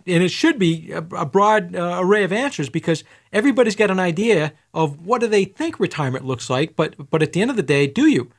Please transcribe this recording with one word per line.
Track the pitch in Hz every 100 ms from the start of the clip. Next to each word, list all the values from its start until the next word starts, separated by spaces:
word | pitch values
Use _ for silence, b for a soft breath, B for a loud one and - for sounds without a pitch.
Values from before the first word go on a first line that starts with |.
| 180
and | 170
it | 180
should | - 320 285
be | 170 165 160
a, | 160
a | 165 175 156
broad, | 196 208 214 175 180
uh, | 175 180
array | 185 208
of | 185
answers | 208 269 - 135
because | 165 170 160 b b b
everybody's | 208 277 254 226 208
got | 208
an | 185
idea | 180 165 226 180 151 b b
of | 165 156 143 175
what | 240
do | 226
they | 208
think | 190 - 320 -
retirement | 196 - 131 131
looks | 131 127 -
like. | 131 156 -
But, | 151 - 143
but | 160
at | 151
the | 170
end | 240
of | 226
the |
day, | 147 143 139
do | 175 302
you? | 175 -